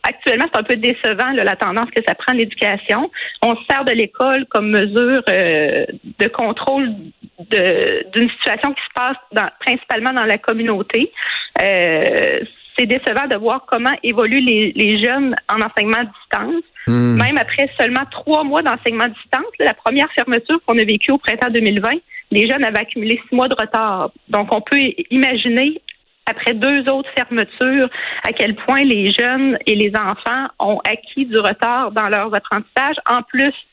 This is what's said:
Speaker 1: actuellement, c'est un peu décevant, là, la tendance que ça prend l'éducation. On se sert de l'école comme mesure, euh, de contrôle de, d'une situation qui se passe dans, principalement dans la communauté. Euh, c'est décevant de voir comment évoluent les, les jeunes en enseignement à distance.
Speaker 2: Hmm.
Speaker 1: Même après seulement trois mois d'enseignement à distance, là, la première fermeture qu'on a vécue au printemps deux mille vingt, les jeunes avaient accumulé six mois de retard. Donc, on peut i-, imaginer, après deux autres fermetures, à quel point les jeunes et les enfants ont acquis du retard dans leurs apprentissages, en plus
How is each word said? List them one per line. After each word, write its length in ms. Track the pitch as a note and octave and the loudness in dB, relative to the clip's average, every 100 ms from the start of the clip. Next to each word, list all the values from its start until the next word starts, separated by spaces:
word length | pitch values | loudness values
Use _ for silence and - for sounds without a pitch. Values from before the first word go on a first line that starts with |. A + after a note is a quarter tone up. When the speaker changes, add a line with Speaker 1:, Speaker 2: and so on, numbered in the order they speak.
Speaker 1:
actuellement, 400 | - B3 C#4+ B3 D#4+ | -4 -2 -2 0 0
c'est 80 | - | -2
un 20 | |
peu 140 | G#3+ A#3+ | 0 0
décevant, 560 | A#3+ B3 A3+ G3+ B3+ | 0 0 -2 0 0
là, 100 | C4+ | 0
la 140 | G3+ F#3+ | 0 0
tendance 340 | G#3 G3 A#3+ | -2 -2 -2
que 100 | A#3 A3+ | -2 -2
ça 80 | |
prend 180 | - - | -2 -2
l'éducation. 800 | B3+ A3+ - G#3 G3+ - G#3+ E4 - - - | 0 0 0 -2 -2 -2 -2 -2 -6 -12 -2
On 140 | A#3 A3+ | 0 0
se 60 | - | 0
sert 160 | C#4 | 0
de 60 | B3+ | 2
l'école 560 | A#3+ G#3 - B3+ C4+ C4 | 0 0 0 2 2 0
comme 220 | G#3+ G#3+ | -2 2
mesure, 520 | G#3+ G3+ G#3 A#3+ C4 A#3 | 2 2 2 4 2 2
euh, 580 | F#3 E3+ D#3 D3+ - - - - - | 2 2 2 2 0 -2 -8 -16 -2
de 80 | G#3+ | -2
contrôle 640 | - A3+ A3+ - C4+ C4 G3+ D#3+ _ - - E3+ | 0 -4 -2 -2 0 -2 -6 -12 _ -20 -20 -2
de, 560 | G#3+ F#3 D#3+ - F#2+ - | 2 2 2 2 -2 -2
d'une 160 | A3 A#3 | 0 0
situation 420 | - - G#3+ C#4+ | 0 -4 -2 -2
qui 100 | C#4 | -4
se 120 | - | -8
passe 220 | - B3 C4+ _ | -4 -4 -4 _
dans, 160 | G#3+ G3 _ | -2 -2 _
principalement 540 | - A#3+ - A#3 A#3+ | -4 -4 -2 -2 -2
dans 140 | B3+ A3 | 0 0
la 120 | G#3+ | 0
communauté. 720 | - A3+ A3+ G3+ - A3+ D4 - - - - - | 0 -2 0 -2 0 0 0 -4 -8 -6 -4 0
Euh, 800 | G3 F#3 F3 D#3+ - - - - A3 - - - | 2 2 2 2 2 2 0 0 -6 -14 -8 -2
c'est 80 | A#3+ | 0
décevant 400 | B3+ B3+ A3+ C#4 | 0 0 -2 -2
de 100 | G#3+ | 0
voir 280 | A3+ C4 - | 0 -2 -2
comment 300 | A#3+ A#3+ C#4 | 0 0 0
évoluent 400 | A#3 A3 A3 C4+ | -2 0 2 2
les, 260 | B3+ A3 G#3+ - | 4 4 2 2
les 260 | G#3 G#3+ | 2 2
jeunes 320 | A#3 C4+ C4+ A3+ - | 0 0 0 -2 -2
en 120 | G#3+ | -2
enseignement 380 | G#3+ A3 G#3 A3 | 0 0 0 0
à 60 | |
distance. 580 | A#3 - - G3+ A3 E4 - - - | -2 -10 -6 -6 -2 -4 -6 -8 -2
Speaker 2:
Hmm. 300 | A#3+ A#3+ A3+ | 2 2 2
Speaker 1:
Même 200 | B3 C#4+ | 2 0
après 300 | A3+ - C#4 - | -2 0 -2 0
seulement 240 | A#3+ B3+ C4+ | 0 0 -4
trois 320 | - - D4+ | -8 0 0
mois 180 | C#4+ D4+ | 2 0
d'enseignement 420 | D#4 A#3+ A#3+ A3+ | 0 0 -2 0
à 40 | A#3+ | -2
distance, 420 | A3 - C4 A4 - | -4 -4 -4 -4 0
là, 60 | |
la 100 | - | 0
première 380 | G#3+ A3+ C4+ D4+ | 0 0 2 0
fermeture 480 | - B3 A#3 A#3 E4 - | 0 0 -2 0 -2 2
qu'on 120 | A#3 | 2
a 60 | |
vécue 260 | G#3+ G#3+ - | 2 0 2
au 80 | C#4 | 0
printemps 320 | - A3+ B3 | 0 -2 0
deux 120 | A#3 | 2
mille 180 | A3 G3+ | 2 0
vingt, 180 | G#3+ D#4 _ - - | 0 -4 _ -20 -2
les 180 | G3+ A3 | 0 2
jeunes 160 | C4+ | 2
avaient 160 | A#3 G#3+ | 0 0
accumulé 400 | A3 B3 G#3+ A#3 - | -4 -4 -2 -2 0
six 60 | |
mois 140 | B3 B3+ | 0 0
de 60 | |
retard. 560 | B3+ G#3+ A3+ A3 F#3+ - _ _ | 0 -2 0 0 -2 -6 _ _
Donc, 240 | G#3 G#3 | -2 0
on 60 | A3 | -2
peut 180 | G#3+ C#4+ | 0 0
i-, 280 | C4 - - | 0 -2 0
imaginer, 680 | B3+ C4 A#3+ B3+ A#3 C#4 D#4 - - _ _ - | 2 2 0 0 2 0 -2 -12 -20 _ _ -8
après 280 | A3 A#3+ | -4 -2
deux 260 | A3+ C4 C#4+ B3+ | 0 2 2 0
autres 180 | C4+ C4+ - | -2 -2 -6
fermetures, 720 | B3 A#3+ G#3+ - B3+ C#4 B3+ - - - | -2 -2 -4 -2 0 2 0 -2 -10 -6
à 80 | - | -6
quel 220 | A3 A3 G#3 | -2 -2 -2
point 280 | - C4+ | 0 2
les 280 | C#4 G#3+ G3 | 4 2 2
jeunes 460 | G#3 A#3+ C4 C4+ B3 - | 2 0 2 0 0 0
et 80 | |
les 180 | G#3 G#3 G#3+ | 0 0 -2
enfants 500 | G3+ G#3 - B3+ C4+ _ | -4 -4 -4 -4 -6 _
ont 200 | G3+ G#3 | -2 0
acquis 440 | - A#3 - - | -2 -6 -6 -6
du 140 | C4 A3 | 0 2
retard 540 | G#3 G#3 A#3 A#3+ A#3+ | 0 0 -2 0 -2
dans 160 | G#3+ G#3 | -2 0
leurs 260 | G#3 G#3+ | 0 0
apprentissages, 600 | G#3 - G#3 - - C4+ D4+ - | -4 -2 -4 -2 -2 -2 -2 0
en 120 | A#3+ | -2
plus 320 | A#3 B3+ C#4 - - | 0 0 0 -2 -18